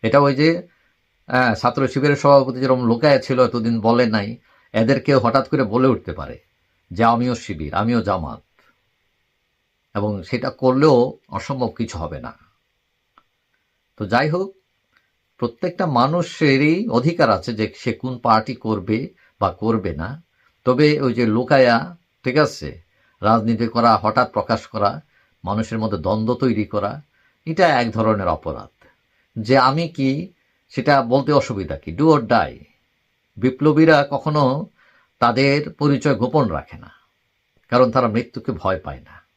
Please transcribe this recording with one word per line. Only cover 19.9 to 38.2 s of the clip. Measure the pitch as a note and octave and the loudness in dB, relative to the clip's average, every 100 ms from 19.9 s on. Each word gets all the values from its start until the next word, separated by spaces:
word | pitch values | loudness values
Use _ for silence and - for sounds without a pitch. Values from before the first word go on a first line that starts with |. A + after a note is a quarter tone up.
না। | D2 F2 C#3+ _ _ _ _ | -8 -8 -10 _ _ _ _
তবে | - B2 D3+ D3+ | -2 2 2 2
ওই | C3+ | -2
যে | A#2 A#2 | 0 0
লুকায়া, | G#2+ B2+ C#3 B2+ A#2 E3 - _ _ | 0 2 4 4 4 -2 -14 _ _
ঠিক | - C3 | -4 0
আছে, | D3 - D2 C#2+ _ _ _ _ | 0 -2 -14 -14 _ _ _ _
রাজনীতি | G2+ A#2 G#2+ A2+ A#2 | 0 2 0 -2 -2
করা, | A#2 A#2 G#2+ | 2 2 2
হঠাৎ | G2+ A2 A#2+ | 2 0 0
প্রকাশ | - - A2 - | -2 -2 -4 -4
করা, | A2 G2+ D3 _ _ _ _ | -2 -2 -2 _ _ _ _
মানুষের | F#2 G#2 A2 A2+ | -6 -4 -4 -4
মধ্যে | G#2+ G2 | -4 -4
দ্বন্দ্ব | E2 G#2+ A2 | -2 -2 -2
তৈরি | B2 C3 G#2+ | -2 -2 -2
করা, | G#2 G#2 G2+ C3+ - _ _ _ - | -4 -4 -6 -8 -16 _ _ _ -10
এটা | D#3+ F3 C3+ | 0 2 2
এক | A#2+ | 0
ধরনের | A2 A2 G#2+ F#2 | 0 0 0 -2
অপরাধ। | D#2 - C2 - _ _ _ _ _ _ - | -4 -6 -10 -14 _ _ _ _ _ _ -12
যে | G#2+ C3 | 0 4
আমি | B2+ D3 E3 | 4 0 -4
কি, | - C3+ C#3 F3+ _ _ _ _ | -4 -2 -2 -6 _ _ _ _
সেটা | - B2 C#3 | -6 2 2
বলতে | A#2+ C3 C#3 | 2 0 2
অসুবিধা | C#3+ - G2+ F2 D2+ | 0 0 -6 -8 -10
কি? | - E2 | -10 -2
Do | D#3 | 0
or | D3 | 0
die। | A2 A2+ D2+ B1 - _ _ _ _ _ _ - | 0 0 -2 -8 -20 _ _ _ _ _ _ -4
বিপ্লবীরা | A#2+ C3 D3 D3+ D#3+ D#3 C#3+ | -4 0 2 4 6 4 2
কখনো | C#3 - D3+ C3+ C#3 - _ _ _ _ _ | -4 -2 0 0 -2 -8 _ _ _ _ _
তাদের | A#2+ A#2+ C#3 C#3 D3 | 0 2 2 0 -2
পরিচয় | - D3 C#3 D3+ | -4 0 0 0
গোপন | B2 A#2 D#3 B2 | -2 0 0 -2
রাখে | D2+ - - | -4 -10 -18
না, | - _ _ _ _ _ _ _ _ | -20 _ _ _ _ _ _ _ _
কারণ | A#2+ B2+ | 2 2
তারা | C3 A#2+ | 2 0
মৃত্যুকে | G#2+ | -2